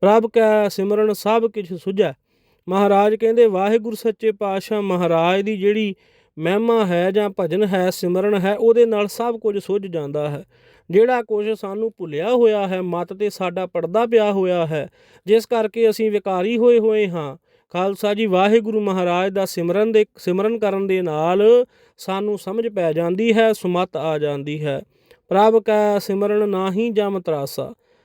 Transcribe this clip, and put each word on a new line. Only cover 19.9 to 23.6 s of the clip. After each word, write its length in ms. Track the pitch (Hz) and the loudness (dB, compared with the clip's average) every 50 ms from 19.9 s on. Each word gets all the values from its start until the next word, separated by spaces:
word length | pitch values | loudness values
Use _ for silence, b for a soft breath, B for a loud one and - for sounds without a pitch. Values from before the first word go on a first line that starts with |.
ਦੇ, 140 | 220 214 214 - _ - | 2 2 0 0 _ -8
ਸਿਮਰਨ 420 | - 185 180 190 202 220 233 220 | -4 -2 -2 0 0 -2 -2 -2
ਕਰਨ 280 | 214 202 196 196 196 196 | -2 -2 -2 -2 -2 -2
ਦੇ 140 | 190 185 | -2 -2
ਨਾਲ 640 | 175 165 151 151 156 170 185 196 208 220 240 247 247 b b b b b b b | -2 -2 -2 0 0 2 2 4 6 6 6 6 4 b b b b b b b
ਸਾਨੂੰ 400 | - - 190 196 208 208 208 185 | -8 -6 -6 -4 -4 -4 -6 -6
ਸਮਝ 300 | - 185 196 226 226 233 | -6 -8 -6 -4 -4 -4
ਪੈ 260 | 208 196 175 165 151 | -2 -2 -2 -2 0
ਜਾਂਦੀ 400 | 165 170 170 185 190 226 233 214 | 0 -2 -2 -2 0 0 2 4
ਹੈ, 200 | 226 226 220 214 | 4 4 2 2
ਸੁਮਤ 440 | - | 0